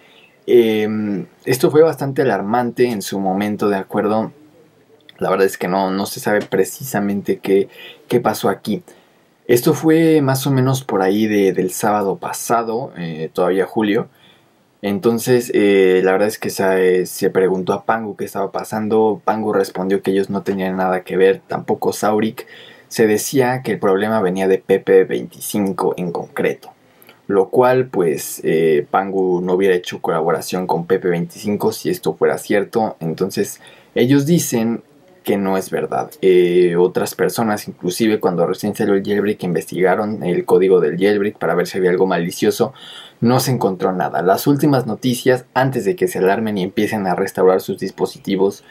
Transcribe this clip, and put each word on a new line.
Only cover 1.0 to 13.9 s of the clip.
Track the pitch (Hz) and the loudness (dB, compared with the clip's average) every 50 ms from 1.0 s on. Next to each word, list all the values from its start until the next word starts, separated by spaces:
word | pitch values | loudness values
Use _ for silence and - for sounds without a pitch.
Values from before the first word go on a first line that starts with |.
| 107 104 101 90 87 - _ _ - | -4 -4 -4 -4 -6 -10 _ _ -4
esto | - 131 131 - 160 | -4 -2 0 0 2
fue | 135 156 165 | 4 4 4
bastante | 160 147 - 143 139 135 147 - | 4 2 -2 -4 -4 -2 0 0
alarmante | 123 101 95 98 101 113 127 120 120 113 - 123 123 | 0 0 -2 -2 -2 -2 0 -2 -2 0 0 0 0
en | 117 98 95 | 0 -2 -6
su | - 104 98 | -6 -6 -4
momento, | 95 95 92 98 104 104 104 98 117 104 | -2 -2 0 0 -2 -2 -2 -2 0 0
¿de | 101 95 | 0 -2
acuerdo? | 95 - - 104 101 104 107 110 110 - - - - - _ _ _ _ _ _ _ _ _ _ _ _ - - | -4 -4 -4 -2 0 0 0 0 -2 -4 -6 -14 -20 -20 _ _ _ _ _ _ _ _ _ _ _ _ -12 -6
La | 95 92 | -2 0
verdad | 92 95 95 | 2 2 2
es | 98 - - | 0 0 -2
que | - 90 | -4 -2
no, | 92 98 95 92 | 0 0 0 0
no | 95 98 98 | 0 -2 -4
se | - - - | -4 -6 -6
sabe | - 117 107 104 | -4 -2 0 0
precisamente | - - - 95 95 - - - 135 - - 104 101 101 101 101 92 - 95 - | -2 -2 0 -2 -2 -2 -4 -12 -10 -6 -4 -4 -2 -2 -4 -4 -4 -4 -6 -4
qué, | - 98 95 98 95 - - - - - - - - - | -2 0 2 2 2 0 -6 -20 -20 -20 -20 -18 -8 -2
qué | - - | -2 0
pasó | - 113 107 - - 107 | 0 0 -2 -2 -2 -2
aquí. | 95 - - 110 104 87 - - - _ _ _ _ _ _ _ _ _ _ - | -2 -4 -4 -6 -6 -6 -6 -12 -20 _ _ _ _ _ _ _ _ _ _ 2
Esto | 120 123 127 165 143 | 2 2 4 2 0
fue | - - 160 160 160 165 160 160 156 | 2 2 2 4 4 4 4 4 4
más | 139 131 131 131 - 143 | 2 2 0 0 0 0
o | |
menos | 135 131 127 131 135 131 - | 2 2 2 2 0 -2 -2
por | - 110 95 | -2 0 0
ahí | 95 92 101 104 110 107 | 2 2 2 2 2 2
de, | 107 104 98 95 90 | 2 2 2 2 2
del | 92 90 92 | 0 -2 -4
sábado | - - - 107 104 104 101 95 90 85 | -2 -2 -2 0 0 0 0 -2 -4 -4
pasado, | - - - - - - 120 117 117 110 110 117 139 - - 78 | -6 -10 -10 -8 -4 -2 -2 -2 -2 -2 -4 -6 -6 -8 -10 -10
eh, | 87 82 80 76 80 76 | -8 -8 -8 -8 -8 -6
todavía | - - 90 90 92 95 90 - | -2 0 0 0 2 0 -2 -2
julio. | - 113 110 104 | 0 -2 0 2